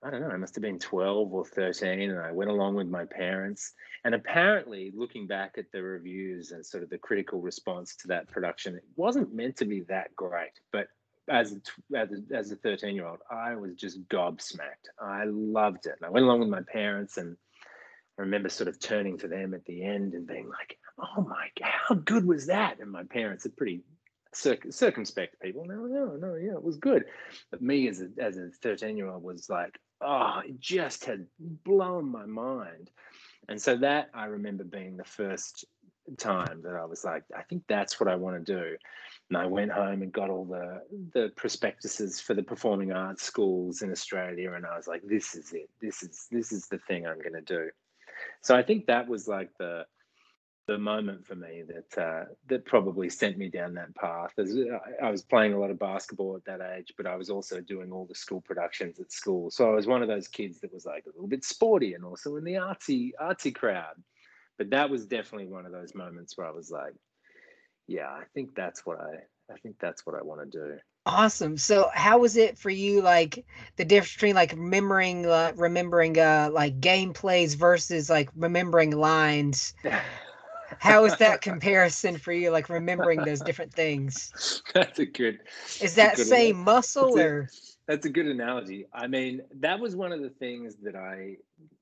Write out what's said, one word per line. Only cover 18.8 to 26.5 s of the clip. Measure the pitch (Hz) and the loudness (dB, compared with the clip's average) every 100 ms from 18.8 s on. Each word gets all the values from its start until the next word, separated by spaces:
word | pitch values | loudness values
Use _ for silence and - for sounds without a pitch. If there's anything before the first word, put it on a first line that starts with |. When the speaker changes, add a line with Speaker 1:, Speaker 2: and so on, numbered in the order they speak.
| - 107 98 90 | -4 -2 -2 -6
Speaker 1:
to | 95 | -8
them | 92 95 | -6 -6
at | 92 - | -8 -10
the | 87 | -8
end | 95 101 98 | -4 -4 -4
and | 87 82 | -6 -10
being | 80 - | -12 -12
like, | - - - - - | -12 -14 -16 -20 -14
"Oh | - - | -8 -4
my, | 190 - - - | -4 -6 -10 -8
how | - - - 196 | -4 -4 0 0
good | 156 220 180 | 2 2 4
was | 160 139 | 0 2
that?" | 185 208 - | 0 0 -4
And | 104 | -14
my | 90 | -14
parents | 90 123 110 95 - | -8 -6 -4 -6 -10
are | |
pretty | - 113 87 - _ _ _ _ | -6 -4 -4 -12 _ _ _ _
circ-, | - 143 120 - | -2 0 0 -4
circumspect | - 240 - 104 - 90 _ | 2 2 2 -6 -6 -8 _
people. | 92 110 170 | -10 -10 -12
"No, | 208 240 | -10 -6
no, | 269 262 147 | -4 -4 -6
no, | 185 165 | -8 -6
yeah, | 185 | -6